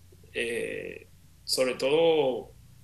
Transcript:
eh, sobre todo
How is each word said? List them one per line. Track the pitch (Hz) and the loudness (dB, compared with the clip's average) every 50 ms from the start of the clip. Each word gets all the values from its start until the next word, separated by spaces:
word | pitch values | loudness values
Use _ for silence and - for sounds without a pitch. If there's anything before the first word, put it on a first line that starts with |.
| - - - - - - - | -20 -20 -20 -20 -20 -12 -8
eh, | 131 117 117 120 110 113 107 - 98 50 50 - - - - - - - - - - - | -6 -6 -4 -4 -6 -6 -6 -8 -10 -10 -12 -14 -16 -18 -20 -20 -20 -20 -20 -20 -18 -8
sobre | - - - 131 127 120 | -6 -2 0 0 0 0
todo | - 131 135 147 165 165 165 160 156 139 131 123 107 98 - - - - - - - | -2 0 2 4 4 4 4 4 4 4 2 0 -2 -6 -10 -16 -20 -20 -20 -20 -20